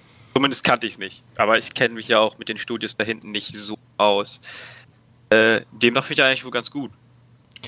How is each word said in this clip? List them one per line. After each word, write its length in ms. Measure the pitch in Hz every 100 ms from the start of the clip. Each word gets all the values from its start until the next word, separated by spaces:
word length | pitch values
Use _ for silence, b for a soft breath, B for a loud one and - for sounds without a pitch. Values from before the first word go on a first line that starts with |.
| b b b 135
Zumindest 280 | 139 127
kannte 240 | - 123 113
ich's 100 | -
nicht, 240 | 95 - _ -
aber 200 | 107 113
ich 160 | 117
kenn 200 | - 120 117
mich 120 | 107
ja 120 | 113
auch 180 | 107 -
mit 120 | -
den 80 | 107
Studios 380 | - 113 107 -
da 80 |
hinten 280 | 110 110 104
nicht 240 | 104 - 107
so 200 | 101 107 _ -
aus. 440 | 104 101 104 - B B B B - _ _ _ _
Äh, 300 | 110 110 110 -
demnach 340 | 107 120 123 -
find 140 | 151
ich 40 | 135
eigentlich 200 | 131 131
wohl 60 |
ganz 200 | 120 113
gut, 200 | 147 123 - _ _ _ _ _ -